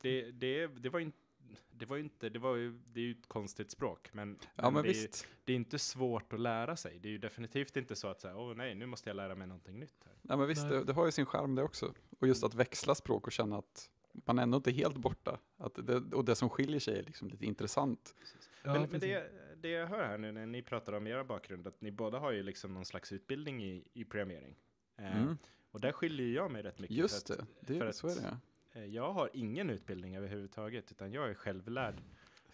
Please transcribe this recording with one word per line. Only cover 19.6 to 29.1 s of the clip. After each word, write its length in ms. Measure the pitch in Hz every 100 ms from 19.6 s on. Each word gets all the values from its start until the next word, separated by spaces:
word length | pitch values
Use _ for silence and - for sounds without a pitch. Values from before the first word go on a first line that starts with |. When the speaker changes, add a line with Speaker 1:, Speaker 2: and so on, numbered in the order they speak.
Speaker 1:
det 80 | 165
jag 180 | 165 170
hör 160 | 208 127
här 120 | 107
nu 140 | 107
när 140 | 110 113
ni 160 | 120
pratar 320 | 120 117 107
om 140 | 104 107
era 160 | 127
bakgrund, 440 | 131 104 - 90 87
att 140 | -
ni 100 | 107
båda 280 | 101 110 127
har 120 | 147
ju 120 | 107
liksom 300 | 95 92 95
någon 120 | 92 92
slags 260 | 92 -
utbildning 520 | 98 - 135 147 127
i, 240 | 98 92 -
i 100 | 117 110
programmering. 500 | 107 95 82 67 - _ _ _ -
Eh, 240 | 98 104
Speaker 2:
Mm. 160 | 139 160 - - _
Speaker 1:
och 100 | 104
där 100 | 127
skiljer 360 | 147 165 147 123 131
jag 160 | 190
mig 100 | 117
rätt 160 | 101 -
mycket 180 | 90 120
Speaker 2:
Just 300 | 175 - -
Speaker 1:
för 60 |
att, 140 | - 113 -
Speaker 2:
det, 140 | -
det, 60 | 143
Speaker 1:
för 120 | 113
Speaker 2:
så 160 | - 160
Speaker 1:
att, 100 | 175
Speaker 2:
är 40 | - 123 - _ _
det. 60 | 117
Speaker 1:
eh, 60 | 101
jag 280 | 113 143